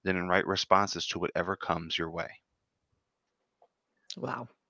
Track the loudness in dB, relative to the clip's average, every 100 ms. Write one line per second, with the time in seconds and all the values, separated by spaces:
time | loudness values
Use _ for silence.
0 | -2 0 4 4 4 0 4 4 4 -2
1 | -4 -2 -2 -2 -2 -2 -2 -4 -2 -4
2 | -4 -4 -8 -10 _ _ _ _ _ _
3 | _ _ _ _ _ _ _ _ _ _
4 | -14 -8 -6 -6 -10 _